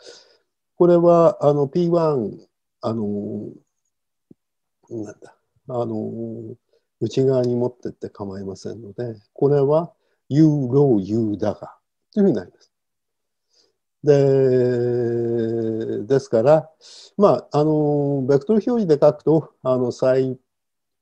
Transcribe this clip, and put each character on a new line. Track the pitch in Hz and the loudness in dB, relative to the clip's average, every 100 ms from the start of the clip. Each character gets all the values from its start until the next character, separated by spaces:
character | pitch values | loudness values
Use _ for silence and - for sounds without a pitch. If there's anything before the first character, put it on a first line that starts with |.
| - - _ _ _ _ _ - | -20 -20 _ _ _ _ _ 2
こ | 175 | 4
れ | 175 | 6
は、 | 170 170 165 - | 6 6 4 2
あ | 143 | 0
の、 | 147 139 | 2 0
ピ | 175 170 | -2 0
ー | |
ワ | 170 160 | 0 0
ン、 | 139 101 - _ _ _ - | -2 -4 -8 _ _ _ -10
あ | 117 | -6
の、 | 117 104 104 107 107 - - _ _ _ _ _ _ _ _ _ _ _ _ - | -4 -6 -6 -8 -10 -12 -18 _ _ _ _ _ _ _ _ _ _ _ _ -16
な | 117 104 | -14 -14
ん | - | -16
だ、 | - _ _ _ - | -20 _ _ _ -10
あ | 123 117 | -8 -6
の、 | 110 110 113 117 113 113 117 _ _ _ - | -6 -8 -10 -12 -12 -16 -18 _ _ _ -8
内 | 113 - 135 | -6 -2 0
側 | 131 | 0
に | 123 120 | 0 -2
持 | 120 | -4
っ | - | -6
て | 107 | -16
っ | |
て | - 101 | -14 -16
構 | - 101 95 | -12 -12 -12
い | |
ま | 95 92 | -12 -12
せ | 101 | -14
ん | 104 | -14
の | 107 | -16
で、 | 101 120 110 _ | -12 -10 -12 _
こ | - 139 | -4 0
れ | 143 | 2
は | 139 156 170 _ _ _ - | 2 0 -2 _ _ _ -4
U | 139 | 4
ロ | 160 147 123 139 143 107 | 4 2 0 2 2 2
ー | |
U | 92 113 110 101 | 0 -4 -2 -2
ダ | 104 | -4
ガ | - | -6
ー | - - _ _ _ | -12 -20 _ _ _
と | 214 | 0
い | |
う | 196 | 2
ふ | |
う | |
に | 107 | 0
な | 90 | -6
り | |
ま | _ | _
す。 | _ _ _ _ _ _ _ _ _ _ _ _ _ _ | _ _ _ _ _ _ _ _ _ _ _ _ _ _
で、 | 143 143 139 135 135 127 123 123 123 123 120 117 117 120 113 117 113 110 113 113 | 2 4 4 4 2 2 2 0 -2 -2 -2 -2 -2 -2 -2 -4 -4 -6 -6 -6
で | 107 135 | -2 -2
す | - | 0
か | 113 | 0
ら、 | 120 156 - _ - - - - | 4 2 0 _ -20 -20 -12 0
ま | 202 131 - | 2 2 -2
あ、 | 147 | -2
あ | |
の、 | 151 151 147 147 143 143 127 | 0 0 0 -2 -2 -2 0
ベ | 139 | 0
ク | - | 2
ト | |
ル | 214 247 | -2 0
表 | 240 | -2
示 | 185 | 0
で | 143 | 2
書 | 151 | 2
く | 151 | 2
と、 | - 156 - _ | 0 0 0 _
あ | 131 127 | -4 -2
の、 | 123 | -2
サ | - 131 131 | -2 0 0
イ、 | 131 127 _ _ _ _ _ _ | 0 -6 _ _ _ _ _ _